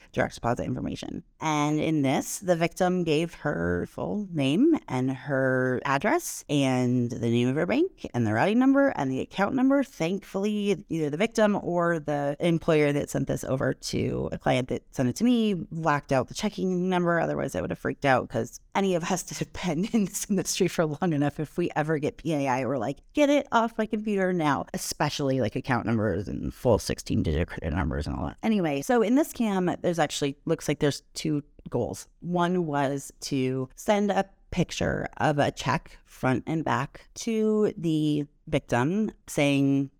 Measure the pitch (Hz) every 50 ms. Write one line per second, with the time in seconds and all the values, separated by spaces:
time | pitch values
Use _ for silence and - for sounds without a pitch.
0 | - - - 127 120 117 - - - 117 123 - - - 123 - - - - -
1 | - - - - - _ _ - 156 156 151 147 147 151 151 151 - 160 160 151
2 | 135 131 143 185 - - - - 196 180 175 165 170 165 - - 185 180 185 180
3 | 170 160 147 156 170 170 - - - 147 165 170 170 175 175 175 175 - - -
4 | - 170 185 208 208 185 170 151 135 135 147 202 285 339 311 - - - 131 127
5 | 127 135 131 127 127 147 139 131 135 131 131 127 127 127 127 113 - 143 135 139
6 | 185 220 311 349 - - - - - - 143 143 139 131 127 127 127 123 127 127
7 | 120 120 - - 117 117 117 120 120 127 131 156 175 175 - 285 359 - - -
8 | - - - 120 117 107 107 113 147 190 220 247 262 269 269 277 277 269 - -
9 | 139 131 131 127 - - - - 196 208 - 254 254 269 277 285 262 - - -
10 | 160 170 202 185 - - - 196 196 214 214 208 202 202 190 151 - - - 165
11 | 156 143 147 160 220 233 - 226 214 208 202 - - 170 175 175 170 170 170 160
12 | 147 156 147 143 147 143 147 - 170 175 170 156 - 170 160 151 147 143 143 143
13 | - - - 139 139 - 135 - - - 135 135 117 135 139 - - - - 113
14 | 113 123 120 127 131 - 175 165 - 143 135 127 127 - 120 - - - - -
15 | 127 123 120 - 208 247 247 233 220 214 196 170 202 - 156 165 160 160 147 143
16 | - - 139 127 113 - - - - 208 - - 185 185 185 175 180 185 180 180
17 | 175 170 170 165 160 147 147 143 139 165 - 87 - - - - - 127 139 -
18 | - 139 127 113 - - - 117 117 - - - - _ - 196 196 190 180 165
19 | 170 180 190 165 - - 151 - 160 - - - - 180 147 156 196 - - 226
20 | 196 175 - - - - 202 185 147 - - - 190 170 - - 165 156 147 -
21 | 190 175 156 139 147 143 - - 151 - - 180 175 - - 151 151 156 160 143
22 | 147 - - - - 165 156 143 139 135 123 131 131 113 143 127 104 131 143 -
23 | - - - 294 294 277 294 277 - - - 226 226 226 - - 220 214 226 214
24 | 214 220 202 190 185 180 185 175 151 147 135 87 - - - 180 - - - -
25 | 160 147 - - 143 135 131 131 113 107 - 131 - - 123 110 - 104 117 110
26 | 104 110 82 101 104 - 67 - - - - - - 127 107 - - - - -
27 | - - 92 104 92 82 73 80 85 - - - - - 73 - 69 73 64 73
28 | 73 73 65 67 69 - - - - 220 220 202 170 151 143 139 143 - 247 240
29 | 208 196 254 285 320 - - - 233 208 196 185 180 170 - - - 180 170 165
30 | 151 - - - 147 139 139 - _ 160 160 - - - 147 - 156 143 - -
31 | - _ - - - 156 151 147 - _ _ - - - - 120 107 73 95 -
32 | - - _ _ - 170 175 175 175 170 185 180 170 151 143 143 139 131 143 139
33 | - - - - - - 147 135 127 127 131 131 131 - - - - - 208 202
34 | 208 202 185 190 196 - - _ _ _ - 180 175 - - - - - 52 50
35 | - - - - 113 151 147 143 120 - - - - 131 123 170 - - - -
36 | _ - - - - 131 127 - - - 156 165 143 127 120 120 139 - - -
37 | - - - - - 233 226 220 214 214 214 214 214 - - - 165 165 156 151
38 | 156 151 147 147 143 - _ _ _ 160 156 139 - - 131 120 135 151 190 214
39 | 220 - - - _ - - 160 143 143 139 139 139 139 139 139 139 135 -